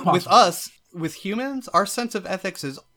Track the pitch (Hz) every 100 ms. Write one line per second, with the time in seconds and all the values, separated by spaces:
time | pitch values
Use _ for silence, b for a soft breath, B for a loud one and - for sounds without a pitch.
0 | 185 180 175 208 190 170 - - _ 175
1 | 160 - 196 214 269 269 - 170 202 -
2 | 233 226 180 185 190 - 143 139 -